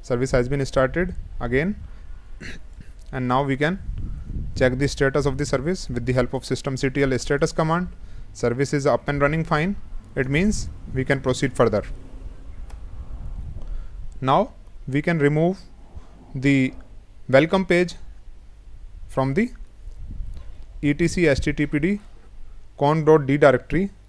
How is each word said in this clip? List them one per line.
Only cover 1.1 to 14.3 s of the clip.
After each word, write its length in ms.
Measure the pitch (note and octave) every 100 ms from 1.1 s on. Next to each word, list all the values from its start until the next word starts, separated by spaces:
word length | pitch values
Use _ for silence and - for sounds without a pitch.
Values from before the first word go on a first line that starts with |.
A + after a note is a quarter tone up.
| - - -
again, 360 | A#2+ B2+ E3+ G#3 - - - - - -
<clears throat> 720 | - - - - - - -
and 160 | C3+ B2+
now 160 | B2+
we 120 | C#3+ C3
can 240 | D3 G3 - - - - - - - -
check 220 | C3 B2+
the 100 | C#3
status 380 | - C#3 C#3+ C#3
of 120 | C3+
the 80 | C#3+
service 440 | C3+ C#3+ F#3 -
with 160 | A#2+ A#2+
the 80 |
help 200 | B2+ B2
of 120 | C3 -
system 320 | C3 - C3
C 120 | C#3
T 140 | C#3
L 140 | C3+ B2
status 320 | - C#3+ D#3+
command. 380 | - D#3+ E3+ F3+ - - - -
Service 420 | - A#2+ A#2+ C#3
is 140 | D3 C#3
up 200 | A#2+ -
and 140 | C#3+
running 220 | C#3+ D#3+
fine. 320 | D#3+ D3+ E3+ G3+ - - - -
It 140 | C3
means 400 | C#3+ G#3 G#3 - - -
we 120 | B2+ C3
can 140 | C3+
proceed 320 | C3+ B2+ C#3
further. 300 | - A#2 G#2 - - - - - - - - - - - - - - - - - - - - - - - -
Now 320 | B2+